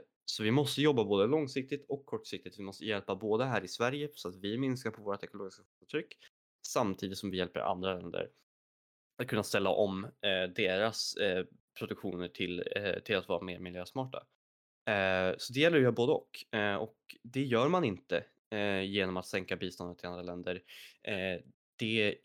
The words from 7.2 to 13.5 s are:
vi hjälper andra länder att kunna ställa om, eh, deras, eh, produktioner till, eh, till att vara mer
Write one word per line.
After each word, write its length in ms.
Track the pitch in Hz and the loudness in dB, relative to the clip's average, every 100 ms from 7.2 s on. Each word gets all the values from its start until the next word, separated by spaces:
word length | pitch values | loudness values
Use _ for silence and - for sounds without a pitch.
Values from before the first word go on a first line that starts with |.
| 101 | -4
vi 60 | 92 | -2
hjälper 240 | 87 - | -2 -2
andra 340 | - 92 95 | -2 0 -2
länder 360 | 92 87 90 90 _ _ _ _ _ _ _ _ - | -2 -4 -6 -6 _ _ _ _ _ _ _ _ -8
att 60 | 131 | -2
kunna 140 | 110 | 0
ställa 280 | 101 104 95 | 2 2 4
om, 340 | 90 101 95 | 4 2 0
eh, 460 | 101 - 101 95 92 90 | -8 -4 0 0 0 0
deras, 600 | 95 92 113 - - - | 2 2 2 0 -4 0
eh, 280 | 98 90 - - _ - | 0 0 -2 -10 _ -10
produktioner 500 | 110 98 98 87 87 | -8 -6 -6 -4 -6
till, 360 | - 90 87 - 101 | -4 -4 -4 -4 -2
eh, 220 | 101 90 | -2 -2
till 160 | - 98 | 0 0
att 120 | 90 | 0
vara 140 | 87 | -2
mer 140 | 92 | -4